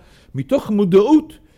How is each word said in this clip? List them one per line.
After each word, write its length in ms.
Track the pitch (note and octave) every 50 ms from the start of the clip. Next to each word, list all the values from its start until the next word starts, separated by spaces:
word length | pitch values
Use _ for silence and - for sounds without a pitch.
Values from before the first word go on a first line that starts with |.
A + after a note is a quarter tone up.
| _ _ _ _ _ _ -
מתוך 360 | C3 C3+ - B3+ C#4 - -
מודעות 680 | G#3+ G3+ G#3 F3+ F3 F#3+ G#3 C4 D#4 D4+ D4+ - - - _ _ _